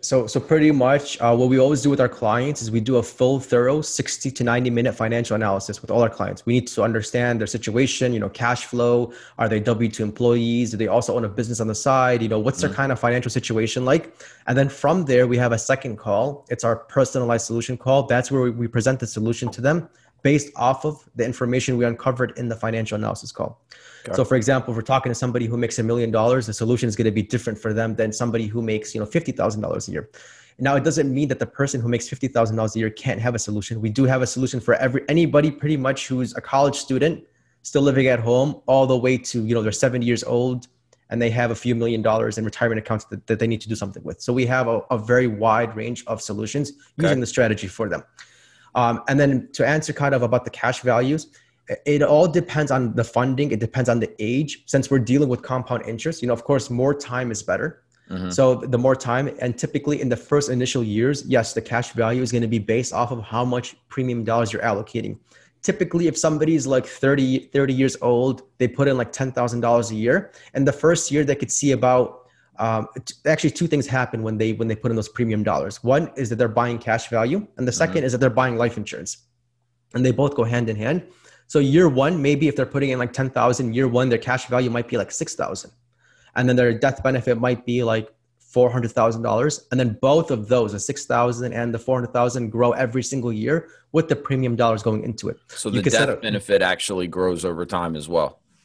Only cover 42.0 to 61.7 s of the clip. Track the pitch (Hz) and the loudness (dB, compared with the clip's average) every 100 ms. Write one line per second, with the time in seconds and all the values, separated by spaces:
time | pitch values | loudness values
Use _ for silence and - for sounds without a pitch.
42 | 110 110 113 110 110 - 120 110 - 110 | 2 2 0 -2 -6 -2 0 0 -2 -4
43 | - 104 - 110 113 110 107 110 98 95 | -4 -10 -4 0 0 -2 -4 -6 -6 -8
44 | 76 87 - 123 120 127 120 113 - 120 | -12 -8 -2 0 2 2 0 -2 -2 -4
45 | 107 123 127 107 113 110 117 110 113 120 | 2 2 2 2 2 2 0 -4 -8 -8
46 | - 113 - 101 107 143 143 - _ - | -8 -8 -6 -6 -4 -4 -6 -8 _ -2
47 | 156 139 117 - 117 107 98 - 107 80 | 0 0 0 2 2 0 -4 -6 -4 -6
48 | - - - _ _ _ _ - 120 113 | -8 -20 -20 _ _ _ _ 0 0 0
49 | - 139 143 131 - - 135 156 151 147 | 0 2 4 2 -2 -2 0 0 -2 -2
50 | 143 135 117 123 - - 117 127 123 117 | 0 2 2 0 -2 -4 -2 0 2 2
51 | 131 156 - _ _ _ - - - 147 | 2 -2 -6 _ _ _ -12 -6 0 2
52 | 147 147 175 160 - 151 147 131 123 113 | 4 6 6 2 0 0 0 0 0 0
53 | 117 - 127 131 143 110 110 127 120 117 | 0 0 0 0 -2 -2 -2 0 0 0
54 | 107 - 107 127 151 - - 139 131 139 | 0 -4 -2 -2 -2 -6 -2 -2 2 0
55 | 107 135 143 123 - 127 120 120 - 113 | 2 2 2 0 -4 -6 -4 -6 -6 -6
56 | 139 160 120 117 - 139 - 120 135 143 | -6 -4 -2 -2 0 0 0 0 0 0
57 | - 123 123 107 - 92 139 - _ _ | -4 -6 -4 -6 -2 -2 -4 -8 _ _
58 | - 92 92 90 131 123 120 120 131 131 | -12 -8 -2 2 4 4 0 2 2 2
59 | 120 120 139 - 127 120 160 147 147 147 | 0 -2 -2 -4 -6 -4 -4 -2 -2 -2
60 | 131 120 - 147 143 123 123 131 113 104 | 0 -2 0 0 2 0 0 -2 0 0
61 | 123 143 - 127 110 - 110 | 0 0 0 2 2 -4 -4